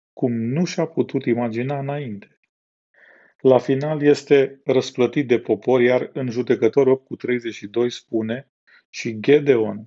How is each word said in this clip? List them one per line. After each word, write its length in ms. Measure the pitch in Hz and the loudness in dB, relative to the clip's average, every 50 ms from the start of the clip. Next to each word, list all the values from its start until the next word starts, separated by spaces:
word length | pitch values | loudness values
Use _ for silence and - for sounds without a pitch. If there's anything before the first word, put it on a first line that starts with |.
| _ _ _ | _ _ _
cum 180 | - 135 123 | -4 -4 -2
nu 340 | 117 113 113 120 139 170 180 | -2 -2 -4 -2 -2 -2 -2
și-a 200 | - - 175 160 | -2 -2 -4 -6
putut 400 | 160 - 135 117 - - 131 - | -4 -2 -4 -4 -4 -4 -4 -2
imagina 540 | 123 113 120 123 113 110 117 127 139 143 139 | -2 -2 -2 -2 -4 -4 -4 -6 -4 -6 -6
înainte. 600 | 139 139 143 147 139 117 104 101 - - _ _ _ _ _ _ _ _ _ _ _ _ _ _ _ _ _ _ _ _ _ _ | -6 -6 -8 -8 -8 -10 -12 -14 -16 -20 _ _ _ _ _ _ _ _ _ _ _ _ _ _ _ _ _ _ _ _ _ _
La 180 | - 131 131 | 4 4 4
final 440 | 123 - 139 135 135 147 156 156 143 | 4 4 0 -2 -2 -2 -4 -4 2
este 600 | 147 147 143 - - - 147 139 135 135 - - _ | 4 4 4 2 2 4 4 4 4 2 -4 -6 _
răsplătit 640 | 143 127 131 127 - - 123 123 120 - 151 135 | 0 0 0 0 -2 -2 0 0 0 0 -2 0
de 120 | 120 120 113 | 0 0 0
popor, 420 | - - 110 101 - 120 131 123 | 0 -2 -4 -2 0 0 2 4
iar 280 | 120 123 123 127 - - - | 4 4 2 0 -2 -4 -8
în 160 | 143 131 123 | -8 -8 -6
Judecători 600 | 110 123 117 131 120 - - 113 - 139 135 131 | -4 -4 -2 0 0 2 2 2 2 4 4 4
opt 160 | 131 131 - | 2 0 -2
cu 100 | - - | -8 -12
treizeci 380 | - - 120 123 120 117 113 107 | -8 -6 -4 -4 -4 -4 -8 -12
și 140 | - 101 | -12 -14
doi 240 | 104 107 117 123 123 | -6 -4 -2 -2 -2
spune: 600 | - - - _ 117 113 110 110 120 135 - _ _ _ _ _ _ _ _ _ | -4 -10 -10 _ -6 -4 -4 -4 -6 -8 -10 _ _ _ _ _ _ _ _ _
„Și 300 | - - - 120 110 107 | -14 -10 -10 -8 -8 -2
Gedeon, 640 | 104 139 143 151 143 143 127 113 107 104 101 104 107 | 2 4 4 4 6 4 2 2 0 -2 -6 -10 -14